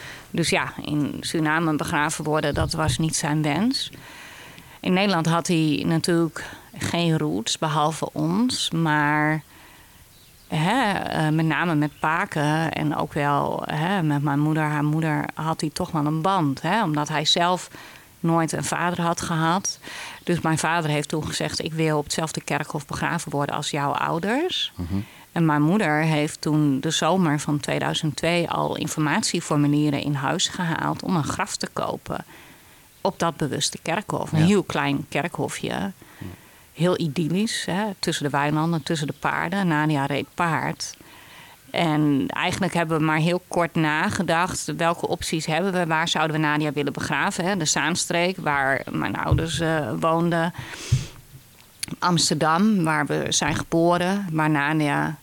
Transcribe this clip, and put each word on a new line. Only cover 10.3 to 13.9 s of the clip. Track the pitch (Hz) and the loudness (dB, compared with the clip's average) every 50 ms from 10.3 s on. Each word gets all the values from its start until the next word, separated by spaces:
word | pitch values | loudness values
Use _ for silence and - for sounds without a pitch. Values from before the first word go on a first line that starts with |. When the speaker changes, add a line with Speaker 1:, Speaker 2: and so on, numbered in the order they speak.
| - - - - | -20 -20 -12 -6
Speaker 1:
hè, | - 156 156 180 226 269 247 208 190 | -2 0 2 2 2 2 2 2 0
eh, | - - - - 160 156 156 | 0 -2 -2 -2 0 2 2
met | 151 160 165 | 2 2 2
name | 160 147 143 165 180 160 | 2 2 2 2 2 2
met | 147 147 147 - - | 2 2 0 -2 -2
Paken | - 156 160 175 202 202 - 160 147 151 156 160 165 160 - | 0 0 0 0 0 -2 0 0 2 2 2 2 0 0 -2
en | - 156 147 - | -2 -2 -2 0
ook | - 156 151 - | -2 -4 -4 -2
wel, | 151 143 143 143 143 143 131 - - - - | 0 0 2 2 2 2 0 -2 -4 -4 -4
hè, | 156 151 156 180 | -2 -2 0 0